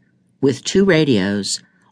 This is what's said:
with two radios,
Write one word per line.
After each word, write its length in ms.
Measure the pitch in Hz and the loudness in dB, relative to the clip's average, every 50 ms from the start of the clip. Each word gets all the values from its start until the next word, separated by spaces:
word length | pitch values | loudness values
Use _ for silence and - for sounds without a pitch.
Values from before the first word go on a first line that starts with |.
| _ _ _ _ _ _ _ - | _ _ _ _ _ _ _ -2
with 220 | - 139 123 - - | -2 -2 -2 -2 -6
two 220 | - - 190 202 | -2 0 0 2
radios, 760 | 196 165 156 156 143 120 101 90 101 101 104 98 - - - _ _ _ _ _ _ | 4 2 2 2 2 2 0 0 -2 -4 -4 -6 -6 -8 -10 _ _ _ _ _ _